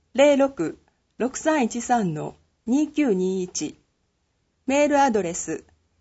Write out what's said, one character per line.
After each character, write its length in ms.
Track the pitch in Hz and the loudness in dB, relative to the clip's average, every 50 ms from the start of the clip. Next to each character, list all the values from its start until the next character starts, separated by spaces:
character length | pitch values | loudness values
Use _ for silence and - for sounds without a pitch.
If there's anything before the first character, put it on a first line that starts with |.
| _ _ - | _ _ 0
零 220 | 226 277 294 285 269 | 4 4 6 6 4
六 400 | 277 269 269 - 165 151 - - _ _ _ _ _ _ _ - | 2 2 0 -2 -6 -6 -6 -8 _ _ _ _ _ _ _ -6
六 200 | 214 247 - - | -6 -6 -6 -4
三 260 | - 311 311 302 240 | -2 0 0 0 0
一 180 | 220 - 240 | -2 -4 -6
三 320 | 226 - 247 233 208 175 156 | -4 -2 0 0 0 -2 -4
の 220 | 151 147 147 - _ _ _ _ _ _ | -6 -8 -10 -12 _ _ _ _ _ _
二 260 | 220 240 294 302 302 | -2 0 0 0 0
九 220 | - 302 294 254 196 | -2 -2 0 0 2
二 300 | 185 185 185 190 190 180 | 0 0 -2 -2 -4 -6
一。 360 | 180 - - 151 - - _ _ _ _ _ _ _ _ _ _ _ _ _ _ _ _ _ _ | -6 -8 -8 -8 -10 -10 _ _ _ _ _ _ _ _ _ _ _ _ _ _ _ _ _ _
メ 200 | - 269 285 294 | -2 2 2 2
ー 20 | 294 | 4
ル 120 | 294 277 | 4 4
ア 100 | 277 269 | 4 4
ド 100 | 214 208 | 2 0
レ 120 | 185 165 175 | -2 -2 -4
ス、 300 | - - - 160 - - _ _ _ _ _ _ _ | -8 -8 -8 -8 -10 -10 _ _ _ _ _ _ _